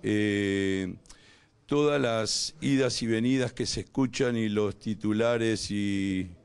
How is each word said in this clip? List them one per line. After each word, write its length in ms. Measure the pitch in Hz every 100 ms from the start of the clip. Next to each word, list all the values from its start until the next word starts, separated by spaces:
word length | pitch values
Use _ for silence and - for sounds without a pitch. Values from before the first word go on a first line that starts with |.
Eh, 920 | 107 104 104 101 101 98 98 95 95 92 - - - - _ _ -
todas 340 | 143 147 143
las 540 | 123 113 107 - - -
idas 440 | 135 135 131 -
y 20 | 113
venidas 480 | 113 120 131 120
que 140 | - 117
se 140 | -
escuchan 540 | 98 - 131 - 131 117
y 140 | 110
los 300 | 104 104 -
titulares 880 | - 104 107 107 117 120 113 107 -
y 640 | 101 101 98 98 92 92 85